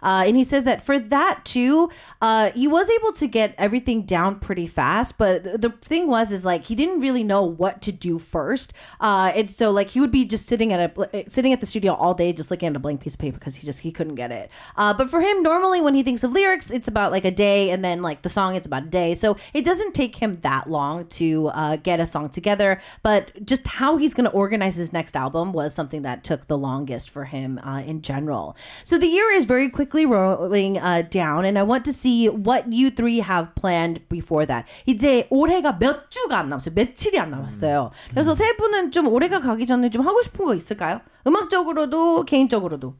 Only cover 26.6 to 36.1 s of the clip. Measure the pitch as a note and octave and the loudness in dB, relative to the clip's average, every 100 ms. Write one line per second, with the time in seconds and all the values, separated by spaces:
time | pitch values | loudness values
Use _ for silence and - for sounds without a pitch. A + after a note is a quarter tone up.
26.6 | C#3 C3 C#3 B2+ - - C3+ C3+ C3 C3 | -2 -4 -6 -8 -8 -10 -10 -8 -8 -8
27.6 | - C3+ C3+ D#3+ D#3 C#3 D3+ C3 D2+ - | -8 -10 -8 -10 -6 -6 -4 -6 -8 -14
28.6 | - - - A#3+ E4 E4+ A4 G4 A#3 B3+ | -18 -16 -2 2 4 4 4 4 4 2
29.6 | C4+ - C#4+ D4+ D#4 A3 F#3+ F#3+ F3+ G3+ | 2 -2 -2 2 2 4 2 0 0 0
30.6 | G3 F#3+ E3 E3+ E3 G3 E3 D3+ F#3 G#3 | 2 0 0 0 0 0 0 0 0 2
31.6 | G3+ B3+ B3 C4 B3+ A#3 A3+ G#3+ G3+ B3 | 2 2 0 -2 2 4 2 2 0 0
32.6 | A#3+ A3+ C4 B3+ A#3 A#3 G3+ F3+ E3 - | 0 2 2 2 0 0 0 -2 -2 -4
33.6 | F#3+ F3 E3 E3 - E3+ D#3 D#3+ D3+ A#2+ | -2 0 0 -4 -8 -10 -2 0 0 -2
34.6 | A#2 - - B3 C#4 B3+ - C4+ D#4 F4+ | -6 -10 -2 2 4 4 2 2 4 2
35.6 | D4+ F#3 A#3+ D4 - | 2 2 0 0 -6